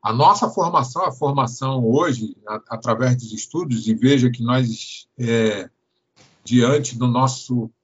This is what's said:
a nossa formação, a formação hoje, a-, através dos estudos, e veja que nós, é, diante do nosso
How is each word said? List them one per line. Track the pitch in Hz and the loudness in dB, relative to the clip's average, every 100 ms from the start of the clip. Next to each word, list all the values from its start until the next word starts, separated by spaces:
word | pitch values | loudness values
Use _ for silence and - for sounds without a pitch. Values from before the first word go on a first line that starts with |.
a | 104 | -2
nossa | 117 160 208 - | 4 6 6 0
formação, | - 175 165 127 170 | -2 0 0 -2 -2
a | 185 | -4
formação | 131 147 139 127 - 135 131 117 | -2 -2 0 -2 -4 -4 -2 2
hoje, | 131 175 123 107 - 104 | 2 2 -2 -6 -10 -10
a-, | 107 _ | -12 _
através | 110 120 113 127 123 | -8 -4 0 0 0
dos | 120 | -4
estudos, | 107 - 160 165 113 110 | -12 -8 -8 -4 -4 -2
e | |
veja | 110 127 143 123 | 2 4 4 2
que | 120 | 0
nós, | 117 127 123 113 - - - - | -2 0 0 -4 -12 -16 -20 -8
é, | 120 117 110 104 87 _ _ _ _ _ _ _ | 0 2 2 0 -8 _ _ _ _ _ _ _
diante | - 123 123 147 135 120 | 0 4 4 2 0 -2
do | 127 | 0
nosso | 123 131 - - 123 110 _ | 2 0 -2 -4 -4 -4 _